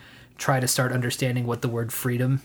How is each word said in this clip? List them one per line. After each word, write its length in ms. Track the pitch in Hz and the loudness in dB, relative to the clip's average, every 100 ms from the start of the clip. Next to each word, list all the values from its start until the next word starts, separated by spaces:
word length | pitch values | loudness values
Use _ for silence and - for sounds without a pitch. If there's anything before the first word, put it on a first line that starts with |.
| - - - - | -14 -20 -20 -4
try 220 | - 131 | 0 2
to 80 | 127 | 2
start 240 | - 127 | 2 0
understanding 560 | 123 123 - 131 123 120 | 0 -2 -2 0 0 -2
what 160 | 120 | -2
the 60 | 127 | -2
word 240 | 117 117 | -2 -4
freedom 500 | - 127 120 127 135 | -4 -2 0 2 0